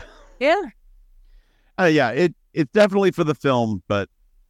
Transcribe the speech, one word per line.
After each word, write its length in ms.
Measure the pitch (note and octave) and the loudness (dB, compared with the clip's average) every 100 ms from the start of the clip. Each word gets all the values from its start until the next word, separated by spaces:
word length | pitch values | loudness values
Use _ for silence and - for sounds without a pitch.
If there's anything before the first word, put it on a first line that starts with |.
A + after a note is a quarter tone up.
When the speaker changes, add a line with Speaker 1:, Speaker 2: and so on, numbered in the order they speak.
| - - - - | -14 -20 -20 -4
Speaker 1:
Yeah. 240 | C4+ F#4+ D4 - - - _ - - - _ _ _ - | 0 0 -4 -14 -20 -20 _ -20 -20 -20 _ _ _ 0
Speaker 2:
Uh, 40 | F3+ | 2
yeah, 240 | D#3 A#2+ | 2 2
it, 240 | B2+ F3 - _ | 0 -2 -4 _
it's 180 | - D3+ | -6 -2
definitely 380 | G#3+ G#3 G3 F#3+ | 2 2 2 -2
for 140 | D#3+ | 0
the 100 | D#3 | -4
film, 480 | C#3+ C#3+ B2 A2+ G2+ - | -2 -2 0 -2 -6 -4
but 200 | G2+ F#2+ _ _ _ | -4 -4 _ _ _